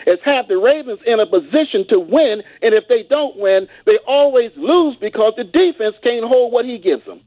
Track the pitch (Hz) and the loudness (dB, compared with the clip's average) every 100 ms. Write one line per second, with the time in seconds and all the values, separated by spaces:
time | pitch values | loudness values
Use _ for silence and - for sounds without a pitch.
0 | - 175 285 269 226 190 226 302 254 202 | -6 -4 -2 -2 -2 0 2 0 -4 -8
1 | 233 220 208 180 143 269 302 208 381 196 | -2 -2 0 -2 0 -2 0 -2 0 -2
2 | 165 269 285 214 - - 220 214 214 233 | 0 0 2 -2 -10 -6 0 0 2 -2
3 | - 294 285 190 196 190 190 - - 214 | 0 -4 -4 -4 0 0 -2 -4 0 0
4 | - 277 285 254 233 - 262 349 311 240 | 0 2 2 2 -2 -4 0 2 2 -2
5 | 214 226 220 220 196 320 370 - 214 214 | -6 -2 0 -2 -2 0 0 0 -6 -4
6 | 240 240 226 254 240 240 247 233 175 127 | -4 -4 0 0 2 0 -4 -4 -2 -2
7 | - 87 | -4 -20